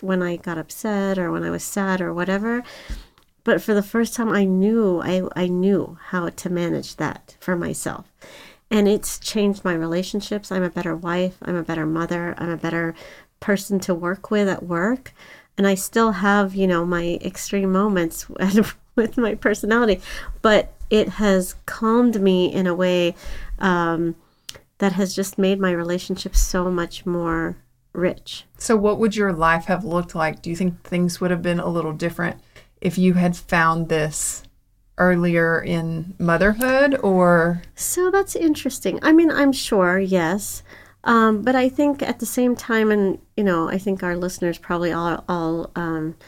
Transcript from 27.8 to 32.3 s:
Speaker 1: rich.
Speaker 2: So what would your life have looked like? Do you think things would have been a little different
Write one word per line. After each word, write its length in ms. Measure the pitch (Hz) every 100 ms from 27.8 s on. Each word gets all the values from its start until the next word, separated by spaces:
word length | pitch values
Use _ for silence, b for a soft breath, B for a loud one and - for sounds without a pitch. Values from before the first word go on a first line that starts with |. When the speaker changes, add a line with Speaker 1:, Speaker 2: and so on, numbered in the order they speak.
| _
Speaker 1:
rich. 520 | - 175 - - - - -
Speaker 2:
So 180 | - 220
what 220 | 208 208
would 180 | 226 214
your 160 | 202
life 340 | 165 165 165 -
have 180 | 180 185
looked 300 | 175 175 175
like? 260 | 156 151
Do 80 | 170
you 60 | 170
think 260 | 185 175
things 380 | - 180 175 175
would 80 | 180
have 140 | 175
been 160 | 175 175
a 80 | 175
little 240 | 170 156
different 440 | 156 170 170 170